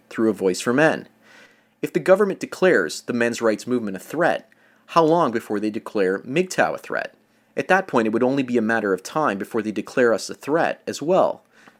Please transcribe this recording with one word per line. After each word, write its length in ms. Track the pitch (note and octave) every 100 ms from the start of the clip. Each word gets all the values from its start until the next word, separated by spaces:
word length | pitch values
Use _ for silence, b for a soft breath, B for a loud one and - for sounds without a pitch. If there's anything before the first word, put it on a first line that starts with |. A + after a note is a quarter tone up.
| _
through 180 | - A2
A 40 |
Voice 280 | F#2+ F#2+ F2+
for 120 | -
Men. 340 | B2+ D#3 D#2 - _ b b b b b b
If 100 | D3
the 80 | F3+
government 400 | D3+ F#3+ G3+ E3+
declares 640 | - - F#3 B2+ D#2+ -
the 100 | -
men's 280 | A#2+ A#2+ A2
rights 240 | A2+ G#2
movement 320 | - B2 G#2+ F#2+
a 40 |
threat, 500 | - D3 D#3+ F2 - b b b b
how 180 | E3+
long 260 | D#3 E3+ C#3+
before 300 | A2+ - G#2
they 100 | G#2+
declare 480 | A2 - G#2+ F#2 F#2+
mgtow 560 | A2+ D3 F#3 - F#2+
a 40 | C#2
threat? 360 | - B1 - - _ _ _ -
At 120 | -
that 180 | F#3+ F#3+
point, 220 | C3 A2
it 40 |
would 120 | A2
only 180 | B2 C#3
be 160 | B2+ A#2+
a 20 |
matter 320 | A2 A2+ G#2
of 120 | F#2
time 340 | - D#3 C#3+ G2
before 240 | G#2 A#2
they 80 | G#2+
declare 420 | G#2 - - A#2+
us 160 | G#2 -
a 60 |
threat 480 | - - D#3+ G#2+ - -
as 120 | G#2
well. 440 | D3 F3+ G2 - _ b b b